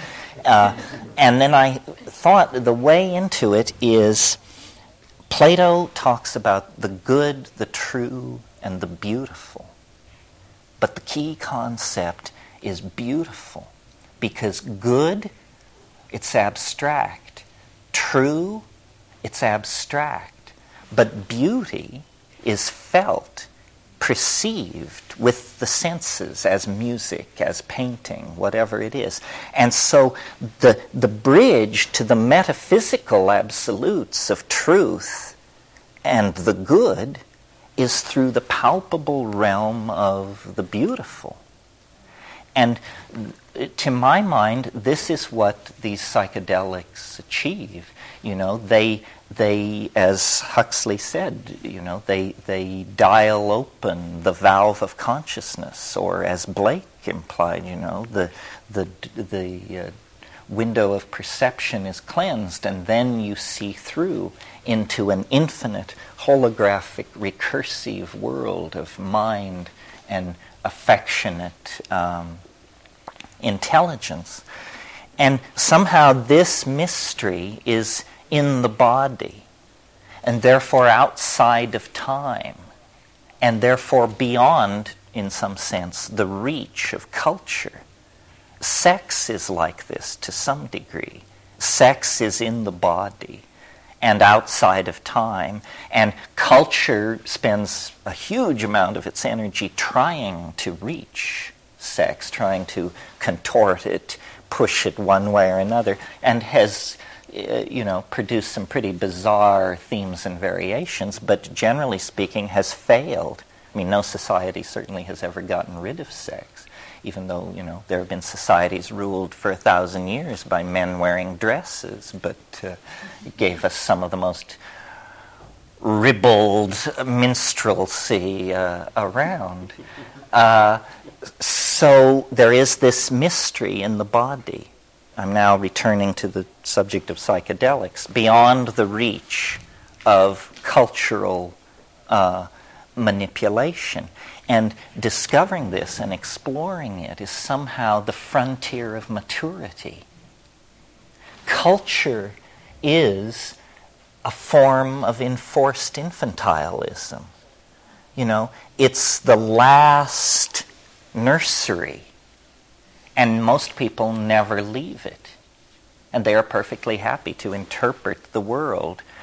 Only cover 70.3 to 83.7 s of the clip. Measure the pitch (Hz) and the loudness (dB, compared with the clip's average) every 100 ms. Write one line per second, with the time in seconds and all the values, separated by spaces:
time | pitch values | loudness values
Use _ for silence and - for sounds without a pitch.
70.3 | 85 - _ 101 - - 104 - - 107 | -12 -18 _ -10 -6 0 0 0 -6 -6
71.3 | 85 87 - - - - 95 87 87 85 | -8 -12 -14 -18 -16 -6 -4 -4 -6 -10
72.3 | 85 - _ _ _ _ _ - - - | -16 -20 _ _ _ _ _ -20 -20 -20
73.3 | - 113 98 - 160 175 139 - 80 90 | -8 -6 -6 -2 0 0 -4 -10 -12 -14
74.3 | - - - - - - - - - 139 | -18 -20 -20 -20 -20 -20 -20 -10 2 2
75.3 | 135 - - - 165 190 170 147 131 117 | 2 -4 -2 4 4 6 8 8 6 6
76.3 | 151 180 - - 139 175 - - - 104 | 6 6 2 -4 -2 -4 -4 -8 -4 -4
77.3 | 90 92 110 - 113 107 - - - - | -4 -8 -8 -2 0 0 -6 -10 -18 -4
78.3 | 151 143 131 120 107 120 127 135 123 - | 0 2 2 0 4 4 4 0 -4 -14
79.3 | 98 _ _ _ _ _ _ - - - | -16 _ _ _ _ _ _ -20 -8 -4
80.3 | 117 127 131 - 135 123 113 143 - - | 4 6 6 6 6 8 8 4 0 -4
81.3 | - 120 120 117 107 - - - 139 143 | 4 4 4 0 -6 -10 -12 -6 -6 -6
82.3 | 117 - - 85 - _ _ _ _ _ | -8 -10 -16 -20 -20 _ _ _ _ _
83.3 | - 123 113 123 | 0 0 2 2